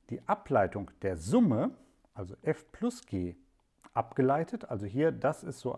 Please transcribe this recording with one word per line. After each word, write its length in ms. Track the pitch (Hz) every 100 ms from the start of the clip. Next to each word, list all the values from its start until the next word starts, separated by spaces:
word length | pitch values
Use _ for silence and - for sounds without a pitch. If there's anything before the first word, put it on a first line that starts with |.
| -
die 180 | 123 -
Ableitung 640 | 208 - 127 92 104 90 -
der 140 | 98 85
Summe, 520 | 85 247 208 113 220 - - _ _ -
also 200 | 95 -
f 300 | 160 156 -
plus 340 | - 240 247 -
g, 300 | 98 90 87 _ _ _ _ -
abgeleitet, 800 | 117 - - 131 143 160 226 -
also 160 | 107 101
hier, 240 | 120 160
das 320 | 123 135 156
ist 160 | - -
so, 180 | 123